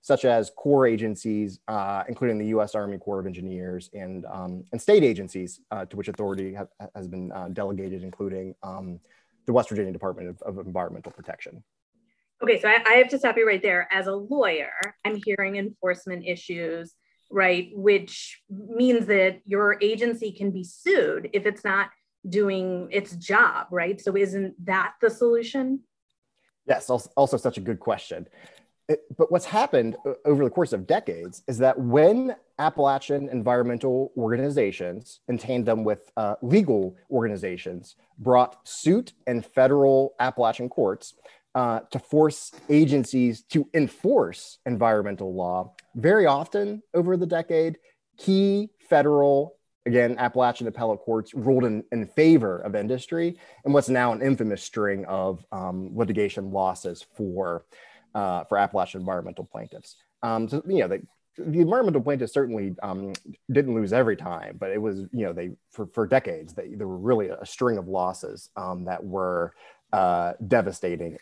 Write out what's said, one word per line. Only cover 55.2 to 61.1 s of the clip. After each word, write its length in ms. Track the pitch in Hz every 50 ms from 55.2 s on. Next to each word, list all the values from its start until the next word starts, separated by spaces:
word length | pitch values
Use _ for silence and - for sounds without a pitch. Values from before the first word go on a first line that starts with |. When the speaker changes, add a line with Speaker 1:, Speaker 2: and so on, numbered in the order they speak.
| 95 95 95 85 - _ -
Speaker 1:
um, 440 | 95 92 92 92 92 95 95 -
litigation 540 | 110 117 92 107 101 104 98 - - 98 95
losses 560 | 95 98 95 95 92 - - 95 85 82 - _ _
for 500 | - 107 98 87 92 95 87 85 85 - _ _ - - - - _ _ _ -
uh, 300 | 107 101 95 90 90 82
for 140 | - - 101
Appalachian 420 | 101 95 - 101 90 - - 95
environmental 440 | 92 92 92 90 85 87 80 - 90
plaintiffs. 520 | - - - - - - - - - - _ _ _ _ _ -
Um, 260 | 117 113 113 113 107
so, 140 | - 147 -
you 120 | 170 190 175
know, 100 | 107 90
they, 120 | 95 95 - -